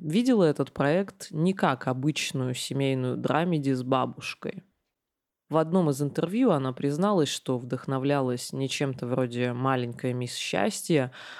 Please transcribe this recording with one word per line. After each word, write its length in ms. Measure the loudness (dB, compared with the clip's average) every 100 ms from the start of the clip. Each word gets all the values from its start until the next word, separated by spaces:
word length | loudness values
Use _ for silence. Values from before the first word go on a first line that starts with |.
видела 440 | -2 2 4 6 4
этот 260 | 4 -2
проект 560 | 0 2 2 -2 -8 -8
не 220 | -2 0
как 340 | 2 0 0 -2
обычную 680 | -2 0 -2 -2 -2 -4
семейную 640 | -4 -4 -2 0 0 -2 -2
драмеди 560 | 0 2 2 0 2
с 100 | 0
бабушкой. 800 | 2 2 0 -4 -10 -10 -10 -12 -16 _ _ _ _ _ _ _ -2
В 80 | 0
одном 320 | 2 2 2
из 120 | 2
интервью 500 | 0 2 2 4 4
она 200 | 4 0
призналась, 560 | -2 -2 0 2 4 2
что 300 | 0 -2 -4
вдохновлялась 960 | -4 -6 -4 -2 0 2 0 -2 -6
не 160 | -4 -4
чем-то 380 | -2 -2 -2 -2
вроде 440 | 0 0 0 -2
"Маленькая 600 | 0 0 0 -2 -4 -4
мисс 240 | -2 -4 -6
Счастье", 760 | -4 0 0 -2 0 2 2 -6 -18